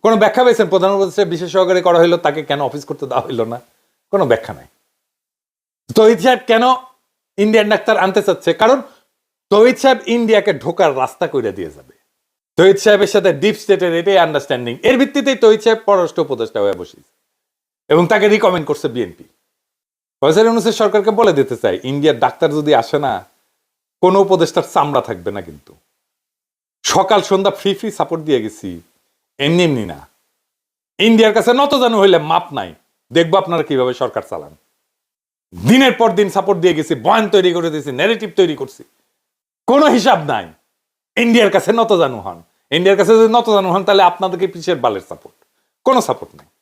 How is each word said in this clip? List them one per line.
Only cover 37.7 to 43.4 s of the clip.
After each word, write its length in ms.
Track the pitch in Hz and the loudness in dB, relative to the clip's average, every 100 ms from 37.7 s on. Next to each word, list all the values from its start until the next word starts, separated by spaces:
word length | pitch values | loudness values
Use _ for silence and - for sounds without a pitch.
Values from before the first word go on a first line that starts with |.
দিয়েছি, 180 | 151 139 127 | -6 -8 -4
ন্যারেটিভ 300 | 190 226 214 170 | -2 -2 -4 -2
তৈরি 160 | 175 147 | 0 -2
করছি, 220 | 131 - - _ _ _ _ _ _ _ - | -10 -14 -20 _ _ _ _ _ _ _ 0
কোনো 180 | 269 302 240 | 2 4 2
হিসাব 240 | 202 190 147 | 2 0 -2
নাই। 140 | 113 82 _ _ _ _ _ _ - | -6 -8 _ _ _ _ _ _ -2
ইন্ডিয়ার 340 | 240 233 202 196 | 2 2 2 0
কাছে 140 | - 226 | 0 -2
নতজানু 400 | 220 185 147 113 92 | 0 0 0 -4 -14
হন, 120 | 85 _ _ _ 147 | -16 _ _ _ 0
ইন্ডিয়ার 200 | 185 196 | 2 2
কাছে 120 | 180 226 | 4 6
যদি 100 | 220 | 6
নতজানু 320 | 240 | 2